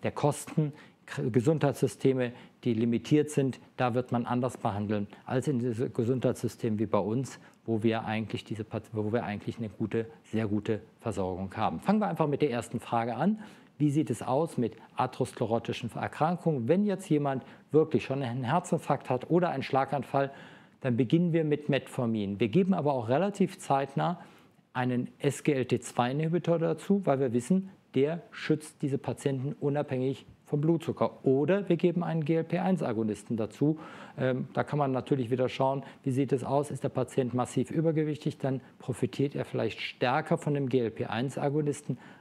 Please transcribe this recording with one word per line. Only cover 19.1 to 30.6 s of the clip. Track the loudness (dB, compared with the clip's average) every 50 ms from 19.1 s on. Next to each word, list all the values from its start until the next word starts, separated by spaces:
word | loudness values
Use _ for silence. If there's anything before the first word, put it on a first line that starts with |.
hat | -2 -2 0 2
oder | 2 4 4 2
einen | 0 -2 -2
Schlaganfall, | 0 2 2 2 2 0 -4 -2 0 0 0 0 0 -4 -10 -20 -20 -20 -20 -20 -20 _ _
dann | -2 0 2
beginnen | 2 2 4 4 4 4 4 2
wir | 2 2
mit | 2 0 0 2
Metformin. | 2 0 0 0 -4 -4 -2 -2 0 0 0 -2 -2 0 0
Wir | 0
geben | 2 4 4 4 4 2
aber | 2 2 0 0
auch | 0 0 2
relativ | 2 2 2 0 0 0 0 0 -2 -4
zeitnah | -2 0 0 2 0 0 -2 -2 0 -2 -2 -4 -10 -18 -20 -20 -20 -20 _ _ _ _
einen | -4 -2 0 0 0 -2 -2 -4 -6 -2
S | -2 -2 -2 0 0
G | 2
L | 2 2 2
T | 2 0 0
zwei | -2 -2 0 0 0 2
Inhibitor | 0 0 0 0 0 0 2 2 0
dazu, | 2 2 0 -2 -2 0 0 0 2 2
weil | 2 2 2
wir | 2 2 0
wissen, | 0 2 2 2 0 0 -4 -10 -20 _ _ 0
der | 2 2 2 0 -4 -8 -14
schützt | -14 -4 0 0 0 0 -2 -8 -8 -6
diese | -4 -2 -2
Patienten | -2 -4 -4 -4 -2 -2 -2 -2 -2 -4 -4 -4 -2
unabhängig | -2 0 0 0 -2 -2 -2 -2 0 -2 -2 -4 -8 -18 -20 _ _
vom | -2 0 2